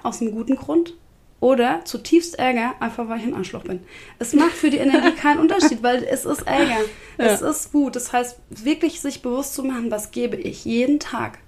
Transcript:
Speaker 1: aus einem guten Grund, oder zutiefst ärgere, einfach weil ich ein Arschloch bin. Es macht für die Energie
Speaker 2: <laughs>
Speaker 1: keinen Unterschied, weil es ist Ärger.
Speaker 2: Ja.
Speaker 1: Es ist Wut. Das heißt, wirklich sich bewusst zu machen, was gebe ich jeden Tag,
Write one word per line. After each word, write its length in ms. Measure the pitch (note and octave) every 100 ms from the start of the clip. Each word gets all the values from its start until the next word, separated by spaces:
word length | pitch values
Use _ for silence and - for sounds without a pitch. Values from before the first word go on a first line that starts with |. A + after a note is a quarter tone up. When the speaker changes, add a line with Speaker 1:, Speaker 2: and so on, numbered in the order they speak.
Speaker 1:
aus 160 | - A3
einem 140 | A3+
guten 240 | G#3+ A#3 C4+
Grund, 380 | - D#4 E4+ - - _ _ -
oder 460 | A#3+ C4 A3+ E3 -
zutiefst 520 | A#3+ - E4 E4 -
ärgere, 360 | B3+ B3 A#3 C4
einfach 260 | A#3 - A3+
weil 120 | A3+
ich 60 | A3
ein 100 | -
Arschloch 280 | F3+ -
bin. 160 | - F#3 - - - -
Es 140 | A#3+
macht 180 | D4 E4
für 180 | E4 D4+
die 100 | B3+
Energie 320 | C#4 C4+ E4
Speaker 2:
<laughs> 60 | D#4+
Speaker 1:
keinen 220 | D4 D4
Unterschied, 420 | D#4+ G4 D4+ A#3+
weil 220 | A#3+ B3
es 220 | - C4 -
ist 160 | -
Ärger. 400 | - C4+ E4 A3+ G#3+ - - -
Speaker 2:
Ja. 80 | A3+
Speaker 1:
Es 160 | G3+
ist 320 | - D4+ -
Wut. 220 | D4 C#4 B3
Das 160 | A#3+
heißt, 260 | B3 A#3+ - -
wirklich 500 | - A3+ D#4 D#4+ -
sich 220 | C#4 -
bewusst 320 | B3 B3 C#4+
zu 100 | -
machen, 280 | C4+ B3 A#3
was 200 | G#3 G#3+
gebe 240 | - A#3+ -
ich 300 | - - -
jeden 340 | A#3 B3+ D4
Tag, 380 | - A#3+ - -